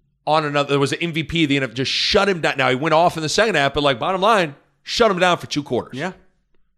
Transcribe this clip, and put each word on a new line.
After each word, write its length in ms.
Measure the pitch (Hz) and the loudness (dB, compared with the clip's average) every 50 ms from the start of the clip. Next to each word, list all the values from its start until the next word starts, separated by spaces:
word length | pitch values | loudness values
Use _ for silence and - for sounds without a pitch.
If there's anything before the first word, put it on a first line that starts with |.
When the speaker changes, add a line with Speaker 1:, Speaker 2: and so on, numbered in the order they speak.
| _ _ _ _ - | _ _ _ _ -4
Speaker 1:
on 200 | 147 151 160 151 | 0 0 0 0
another. 240 | 147 143 143 139 143 | 0 0 -2 0 0
There 100 | 143 143 | 0 0
was 140 | 139 135 156 | 0 0 -2
an 60 | - | -2
M 100 | 170 170 | -4 -4
V 120 | 151 160 143 | -4 -4 -6
P 200 | - 160 170 160 | -2 0 0 2
of 60 | 135 | 2
the 80 | 139 | 2
N 60 | 139 135 | 0 -2
F 60 | 117 | -2
L, 40 | 110 | -4
just 160 | 131 135 - | -4 -4 -2
shut 380 | - - - - - 196 196 202 | -2 -2 0 2 2 2 2 2
him 100 | 190 160 | 0 0
down. 180 | 143 151 127 | -2 -2 0
Now, 120 | 135 131 127 | 0 2 2
he 60 | 131 | 0
went 180 | 127 151 165 156 | 0 0 2 4
off 240 | 160 175 170 - | 4 4 2 0
in 60 | 165 156 | -2 -4
the 40 | |
second 280 | 147 - 202 214 226 180 | -2 0 0 2 2 2
half, 180 | 147 139 135 - | 2 0 0 0
but, 80 | 151 | 0
like, 180 | 143 143 135 113 | 0 0 0 0
bottom 220 | 143 175 190 180 | -2 -4 -2 0
line, 340 | 185 220 226 196 170 147 139 - _ _ _ _ _ | 2 2 2 2 0 -2 -6 -12 _ _ _ _ _
shut 260 | - - - 233 214 | -4 0 2 2 2
him 80 | 190 | 2
down 220 | 175 185 180 170 - | 2 2 2 2 0
for 80 | - | -2
two 160 | - - 147 143 | -6 -6 -6 -4
quarters. 340 | - 127 110 - - 123 | -2 -2 -4 -4 -4 -8
Speaker 2:
Yeah. 160 | 131 160 185 185 - _ _ _ _ _ _ _ _ _ _ _ | -8 -8 -8 -10 -12 _ _ _ _ _ _ _ _ _ _ _